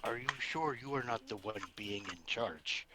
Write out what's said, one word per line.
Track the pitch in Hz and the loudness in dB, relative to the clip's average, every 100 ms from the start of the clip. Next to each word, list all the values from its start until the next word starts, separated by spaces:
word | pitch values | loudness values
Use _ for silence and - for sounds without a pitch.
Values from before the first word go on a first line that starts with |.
Are | 113 117 | 0 0
you | 127 139 | 0 -2
sure | - 160 160 | 0 2 2
you | 127 127 | 2 2
are | 139 | 2
not | 123 117 - | 2 0 0
the | 107 | -4
one | 104 107 98 - | -2 -2 -4 -4
being | 104 101 101 | -2 -2 -2
in | 87 - | -8 -2
charge? | - 117 113 - - - | 2 2 0 -2 -2 -2